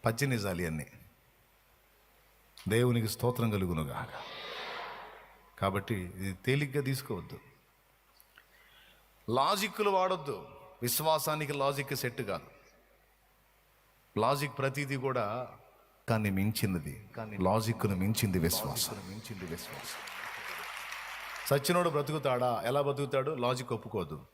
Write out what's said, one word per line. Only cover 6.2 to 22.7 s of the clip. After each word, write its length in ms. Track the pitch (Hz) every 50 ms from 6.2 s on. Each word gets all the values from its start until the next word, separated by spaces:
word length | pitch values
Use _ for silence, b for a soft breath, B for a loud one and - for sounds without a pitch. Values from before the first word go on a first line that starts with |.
| 95 98
తేలిగ్గా 500 | 90 92 - 127 131 143 151 139 127 147
తీసుకోవద్దు, 560 | 139 131 135 131 - - 110 90 80 - - - - - - _ _ _ _ _ _ _ _ _ _ _ _ _ - _ _ B B B B B B B B B B B B B B B _ _ _ -
లాజిక్లు 600 | 113 131 139 160 202 196 202 214 - - 208 202
వాడొద్దు. 580 | 196 185 185 185 185 175 151 143 117 92 76 - - - - - - -
విశ్వాసానికి 720 | 120 120 - - 156 160 156 156 147 160 151 151 151 139
లాజిక్ 420 | 147 143 135 139 143 135 143 135 143
సెట్ 280 | 120 - 123 120 -
కాదు. 240 | 120 101 92 80 - - - - - - _ - _ _ _ _ _ _ _ _ _ _ _ _ _ _ _ _ _ _ _ _ _ _ _ _ _ _ _ 104
లాజిక్ 380 | 107 123 139 139 147 139 120 -
ప్రతిదీ 380 | 131 135 131 147 143 131 139
కూడా 520 | 131 127 135 131 127 110 101 110 123 127 - - - - - - - - _ _ _ _ -
కానీ 220 | 117 110 107 101
మించినది, 800 | 98 95 98 107 110 - - 101 92 87 73 73 67 - - - -
కానీ 200 | - 113 107 104
లాజిక్ను 600 | 98 92 92 101 113 110 110 117 - - 104 98
మించింది 420 | 90 95 104 110 - - 101 90 92
విశ్వాసం, 680 | 80 80 - - 113 139 135 - - - 110 101 95 92
మించింది 380 | 98 110 - - 110 92 92
విశ్వాసం. 520 | 85 82 82 - - - - - - - - - - - - - - - - - - - - - - - - - - - - - - - - - - - - -
సచ్చినోడు 440 | - 139 143 139 - 175 180 180 170
బ్రతుకుతాడా? 720 | 147 147 143 131 147 156 135 139 127 123 127 123 120 104 -
ఎలా 180 | 117